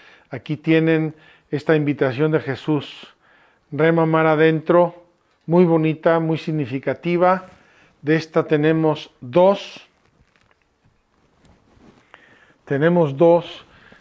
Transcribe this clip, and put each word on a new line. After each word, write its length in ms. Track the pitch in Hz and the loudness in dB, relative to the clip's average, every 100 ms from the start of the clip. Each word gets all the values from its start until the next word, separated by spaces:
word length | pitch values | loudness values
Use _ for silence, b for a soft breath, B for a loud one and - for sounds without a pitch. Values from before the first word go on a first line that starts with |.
| b b b | b b b
Aquí 260 | 127 - 151 | -14 -10 -6
tienen 580 | 160 160 160 160 160 151 b b _ | 0 2 2 0 -2 -8 b b _
esta 260 | 143 - 156 | -6 0 0
invitación 540 | 147 139 139 120 156 | 0 -2 -2 -2 -2
de 100 | 156 | -2
Jesús. 760 | 135 127 - 147 - - - _ b b b b _ | -4 -6 -4 -4 -6 -16 -20 _ b b b b _
Rema 340 | 143 160 165 160 | -2 0 2 0
mar 200 | 160 160 | 0 0
adentro, 800 | 151 160 160 156 170 175 - _ _ _ _ - | 2 2 0 2 2 2 -2 _ _ _ _ 0
muy 180 | 175 | 2
bonita, 560 | 180 165 156 151 165 165 | 4 2 0 -2 0 0
muy 180 | 160 160 | 0 -4
significativa. 1080 | - 156 123 131 139 131 170 175 180 185 185 b b b b b | -4 -4 -4 -6 -6 -6 -4 0 2 0 -4 b b b b b
De 140 | 143 160 | -2 -2
esta 300 | 160 170 160 | 0 -4 0
tenemos 640 | 151 151 160 156 151 - _ | 0 0 0 0 -4 -8 _
dos. 680 | 127 170 185 202 - - - _ _ _ _ _ _ _ _ _ _ _ _ _ _ _ _ _ _ _ - b b b b b b b | -4 2 2 2 -6 -20 -20 _ _ _ _ _ _ _ _ _ _ _ _ _ _ _ _ _ _ _ -20 b b b b b b b
Tenemos 520 | - 139 165 175 151 135 | -8 -2 0 2 0 2
dos. 480 | 170 170 170 - - b b b | 4 4 0 -14 -20 b b b